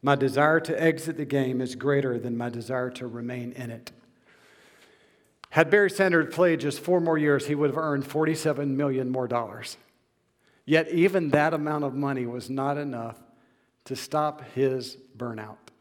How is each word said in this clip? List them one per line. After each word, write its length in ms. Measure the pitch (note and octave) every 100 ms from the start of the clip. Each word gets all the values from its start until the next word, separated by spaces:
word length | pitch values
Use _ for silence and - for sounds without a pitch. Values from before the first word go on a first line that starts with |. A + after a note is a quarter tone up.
My 140 | C#3 C#3+
desire 440 | C3+ C3 D3+ D#3+
to 200 | D#3+ D#3+
exit 360 | E3 D#3+ E3 D#3
the 80 | D3
game 360 | C#3+ B2+ B2+
is 140 | C3 B2
greater 420 | C3+ C#3 C3 A#2+
than 180 | B2 A#2
my 140 | A#2+
desire 400 | A#2 A2 B2+ B2+
to 140 | B2 B2
remain 460 | A#2 A#2+ B2 A#2+
in 180 | B2 A#2+
it." 220 | A#2 - - _ _ _ _ _ _ _ _ _ _ _ _ _ _ -
Had 180 | D3+ E3
Barry 220 | G#3 G3
Sanders 420 | F#3 F#3+ E3+ E3
played 280 | - F3 E3
just 180 | C#3+ -
four 200 | - F3+
more 200 | E3 D#3
years, 260 | D3+ C#3 -
he 80 |
would 160 | D3 D3
have 80 | C3+
earned 300 | D#3 C#3+ C3+
forty-seven 680 | D3+ D#3+ D#3 D#3+ C#3 C#3+ C3+
million 360 | C#3+ C3 B2+
more 160 | B2+ B2
dollars. 500 | A#2+ A2 A2+ - - _ _ _ _ _ _ _ _ -
Yet 200 | D#3 D#3+
even 400 | E3+ F#3 F#3+ D#3
that 240 | C#3+ D3+
amount 320 | D#3+ D3+ D3+ C#3+
of 80 |
money 320 | C3 C#3 C3+ A#2+
was 240 | B2 B2
not 280 | C3+ C#3 C#3+
enough 460 | C#3+ B2 A#2 A#2 - _ _ _ _ _ -
to 100 | C3
stop 480 | - D#3 D3+ D3 C3
his 440 | B2+ C3+ C3 B2 - - G#2
burnout. 380 | A#2+ A2 G#2+ G#2+ - _